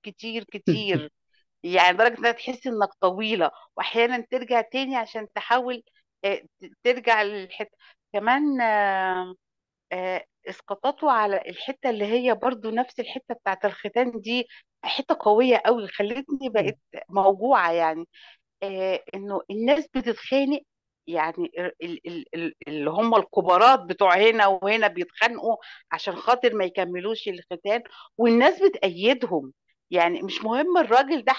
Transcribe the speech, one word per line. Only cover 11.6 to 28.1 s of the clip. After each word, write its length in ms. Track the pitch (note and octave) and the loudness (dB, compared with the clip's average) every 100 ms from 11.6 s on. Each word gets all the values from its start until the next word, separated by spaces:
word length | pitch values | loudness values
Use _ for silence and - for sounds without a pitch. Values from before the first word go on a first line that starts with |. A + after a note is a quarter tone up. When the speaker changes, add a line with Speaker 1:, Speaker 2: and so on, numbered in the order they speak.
| - C4+ C4 | -10 -6 -4
Speaker 1:
اللي 160 | A3 | -2
هي 300 | G#3 A#3+ B3 | 0 0 2
برضو 340 | A3 B3+ A#3 A3 | 0 -2 -4 -6
نفس 300 | A3+ B3+ - | -4 -4 -6
الحتة 360 | A3+ C4 - | -10 -10 -10
بتاعت 300 | C#4+ G3 F#3+ | -8 -6 -2
الختان 460 | G#3 - G#3 A#3+ B3 A3+ | -4 -4 -4 -2 -2 -4
دي، 260 | G#3 A#3+ A#3 - _ _ | -4 -4 -6 -12 _ _
حتة 320 | - - - D#4+ | -8 -6 -2 0
قوية 380 | G#3+ G#3+ B3+ A3 | 4 4 6 4
قوي، 220 | B3+ B3 G3 | 4 0 -2
خلتني 640 | - G#3 B3 C4+ C#4 C4+ | -4 -4 -4 -6 -6 -2
Speaker 2:
مم. 0 | |
Speaker 1:
بقيت 260 | G#3+ F#3 - _ - - | -2 -2 -6 _ -16 -6
موجوعة 600 | G3 G3 G3 A#3+ A#3+ F3 | 2 2 2 2 2 2
يعني. 340 | E3+ D#3+ D#3+ E3+ _ - _ _ - | 2 0 -2 -10 _ -20 _ _ -12
آه، 400 | G3 F#3+ F#3+ F#3 - | -8 -4 -4 -4 -8
إنه 260 | G3 G3+ G3 - | -12 -8 -8 -6
الناس 360 | G3+ A#3+ D4 - | -4 0 0 0
بتتخانق، 640 | C4 A#3+ G#3+ - C4+ C#4 C#4+ _ _ _ _ - | -6 -4 -6 -2 0 0 -2 _ _ _ _ -8
يعني 440 | E3 D#3+ E3 E3+ D#3+ | -4 -4 -4 -6 -6
ال-، 140 | F3+ - | -8 -8
ال-، 240 | E3+ E3 - | -12 -12 -12
ال-، 180 | E3+ - | -14 -12
ال-، 180 | E3+ E3 - - | -8 -8 -10 -12
اللي 220 | D3+ D3 | -6 -4
هم 240 | E3+ A3+ | 0 2
الكبارات 640 | A3 - - E3 F3+ A#3+ C4 | 2 2 -2 2 6 8 6
بتوع 360 | F3 F3+ G3 F3+ | 2 0 4 6
هنا 300 | A3+ A3+ G3+ | 4 4 2
وهنا 400 | F#3+ G3 A3 G#3 | 2 0 0 0
بيتخانقوا 720 | F3 E3+ - A#3 A#3 A#3 G#3+ - - - | -2 -8 -2 -2 0 -2 -4 -6 -20 -10
عشان 240 | E3 G3+ | -8 -6
خاطر 380 | E3+ - B3 B3 | -4 0 2 2
ما 100 | A3 | 0
يكملوش 640 | F3+ F3+ F3+ F3+ G3 A3 G#3 | -2 -2 -4 -4 -6 -6 -8
الختان، 560 | F3 - F3 G3+ A#3+ A#3+ - - | -10 -12 -8 -2 -2 -4 -20 -14